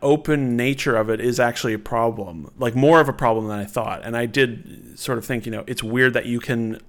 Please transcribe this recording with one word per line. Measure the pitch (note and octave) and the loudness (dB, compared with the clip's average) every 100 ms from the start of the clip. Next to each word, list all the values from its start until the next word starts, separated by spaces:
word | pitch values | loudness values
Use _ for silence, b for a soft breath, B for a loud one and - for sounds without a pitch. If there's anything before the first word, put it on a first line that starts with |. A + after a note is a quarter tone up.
open | C#3+ D3 D3+ D3+ C3 A#2+ | 2 2 2 0 2 2
nature | B2 C#3 C#3+ A2+ | 0 0 0 2
of | G#2+ | 2
it | A2+ | 0
is | B2 B2 | 0 2
actually | A#2+ A#2 B2+ | 2 0 -2
a | A2 | -4
problem, | G#2 A#2 A#2 A2+ G2 E2 D2+ - | -2 0 0 -2 -8 -12 -14 -4
like, | A#2+ A#2+ | -2 4
more | C#3 E3 | 6 6
of | C#3 | 6
a | |
problem | C3 B2 A2 A2 | 2 0 0 -2
than | G#2 | -6
I | G2+ | -6
thought." | - A2 F#2 | -4 -4 -6
And | - A#2 | -6 -4
I | A#2+ | -2
did | C#3 C3 A2 - - - - | 0 0 -2 -14 -20 -20 -12
sort | - A#2+ | -6 -6
of | G#2 | -4
think, | B2 G#2+ | -6 -6
you | |
know, | G#2+ G2 | -8 -8
it's | B2 | -8
weird | A2 A#2+ B2+ | -2 2 4
that | A#2+ - | 2 -2
you | A#2+ | -4
can | - A#2+ A2+ A2 | -2 -2 -2 -6